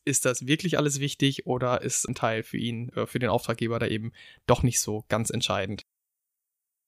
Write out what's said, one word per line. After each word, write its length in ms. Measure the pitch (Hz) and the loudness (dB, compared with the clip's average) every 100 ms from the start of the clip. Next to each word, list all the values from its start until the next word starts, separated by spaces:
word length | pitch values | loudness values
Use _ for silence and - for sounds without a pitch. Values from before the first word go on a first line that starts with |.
ist 220 | - 135 131 | 0 2 2
das 200 | 123 131 | 0 0
wirklich 300 | 156 180 156 | 0 2 2
alles 240 | 147 139 | 2 0
wichtig 460 | 139 - 139 135 - | -4 2 2 2 -2
oder 340 | 127 123 123 | 0 2 0
ist 260 | 123 - - | 0 -2 -2
ein 80 | |
Teil 280 | 120 120 113 | 0 0 0
für 160 | - - | -4 -4
ihn, 320 | 113 113 120 | -4 -4 -6
äh, 160 | - 110 | -4 -4
für 120 | 123 | -2
den 120 | 120 | 2
Auftraggeber 480 | 117 - 117 113 117 | 0 0 -2 0 0
da 80 | 117 | 0
eben 260 | 110 113 - - - - | -2 -6 -12 -20 -12 2
doch 160 | 120 | 4
nicht 180 | 123 - | 4 2
so 240 | - 107 - | -2 -4 0
ganz 220 | 110 113 | 0 0
entscheidend? 500 | 117 - 95 98 101 - _ _ _ _ _ _ _ _ _ | -2 0 0 -2 -6 -10 _ _ _ _ _ _ _ _ _